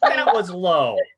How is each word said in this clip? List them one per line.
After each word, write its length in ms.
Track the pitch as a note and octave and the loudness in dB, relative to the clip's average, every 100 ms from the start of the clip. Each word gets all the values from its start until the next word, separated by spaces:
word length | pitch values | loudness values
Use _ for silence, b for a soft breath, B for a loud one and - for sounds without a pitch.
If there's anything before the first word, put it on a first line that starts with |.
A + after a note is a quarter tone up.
That 320 | D#4+ D4+ D4 | 2 0 0
was 160 | - F#3 | 0 -2
low. 480 | F3+ F#3 E3 B2+ G#2 - | -4 0 0 0 -2 -4